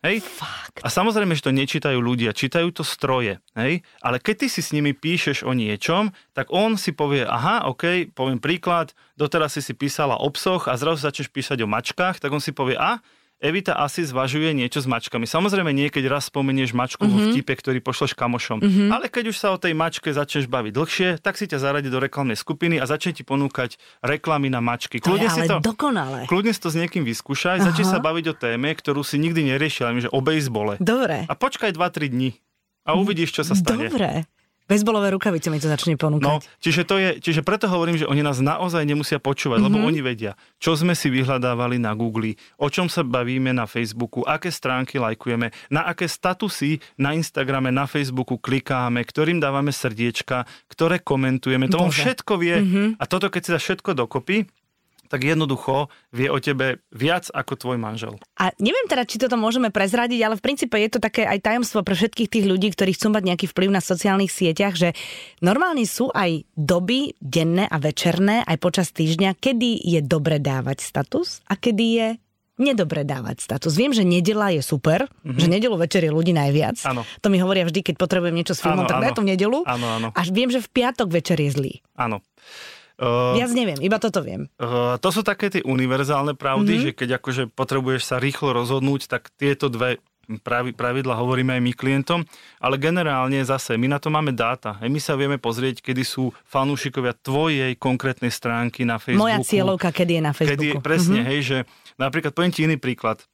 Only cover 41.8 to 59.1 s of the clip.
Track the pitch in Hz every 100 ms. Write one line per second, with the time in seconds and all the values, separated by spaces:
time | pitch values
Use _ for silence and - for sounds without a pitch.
41.8 | 113 107 117 110 110 104 - _ 143 165
42.8 | 175 - 143 127 120 131 131 127 110 120
43.8 | 117 110 117 - 123 151 185 - 135 127
44.8 | 131 139 113 110 - 117 120 - - 147
45.8 | - 170 175 - 185 185 214 - 143 156
46.8 | - - 135 156 156 - 135 135 131 127
47.8 | 139 151 139 127 127 123 - 135 - 131
48.8 | 123 120 117 - 156 175 143 139 143 139
49.8 | 131 107 120 113 - 127 120 - _ -
50.8 | 165 175 - 139 131 131 131 131 131 160
51.8 | 180 143 151 254 - 196 170 170 196 190
52.8 | 208 220 135 180 190 180 175 170 - 185
53.8 | - 156 117 139 - 196 202 _ _ _
54.8 | _ _ _ 139 135 160 156 131 - 135
55.8 | 147 - _ 120 135 143 147 135 131 123
56.8 | _ 117 135 175 175 - 131 139 123 123
57.8 | 110 110 113 107 - - 185 - 208 427
58.8 | 480 277 247